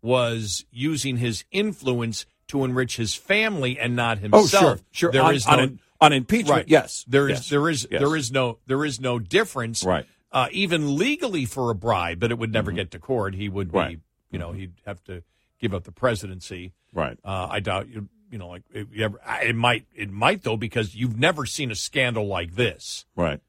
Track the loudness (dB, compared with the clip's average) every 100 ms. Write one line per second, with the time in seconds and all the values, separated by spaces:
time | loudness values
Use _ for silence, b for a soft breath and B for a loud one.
0 | 2 2 2 -2 -4 -8 -10 -6 -2 -2
1 | -2 -2 -2 -4 -4 -2 -2 -2 -2 -2
2 | -2 -6 -12 _ -6 -2 0 0 -2 -2
3 | -4 -4 0 2 2 0 -2 -2 -2 0
4 | 0 -2 8 8 8 6 4 4 _ -2
5 | 2 6 6 4 4 6 4 -2 _ _
6 | 6 6 2 0 4 2 6 6 6 -10
7 | 2 2 4 0 0 0 2 -2 -4 0
8 | 0 0 -2 -2 -2 -4 -4 -2 -2 -4
9 | -4 -4 0 0 0 -4 -6 -4 0 0
10 | -2 _ _ 0 0 0 0 0 0 0
11 | 0 0 -2 -2 -4 -2 -2 -2 0 0
12 | 0 -2 -2 -2 -2 -2 -2 -4 -8 -10
13 | -4 -2 -2 -4 -6 -6 -2 0 0 -4
14 | _ _ _ -10 -10 -12 -14 -16 -14 -14
15 | -14 -16 -16 _ _ _ -6 -4 -10 -2
16 | -2 -2 -6 -14 -14 -14 -14 _ _ -4
17 | -4 -6 -8 -6 -4 -4 -2 -4 -4 -12
18 | -14 _ _ -16 -14 -18 _ -14 -12 -4
19 | -4 -4 -8 -4 -2 0 0 0 -6 -12
20 | -12 0 0 0 -2 -4 -4 -4 -4 -4
21 | -4 2 0 0 -4 -6 -6 -6 -4 0
22 | 0 0 -2 -4 -4 -2 -2 -2 -12 -14
23 | -12 -2 -2 -2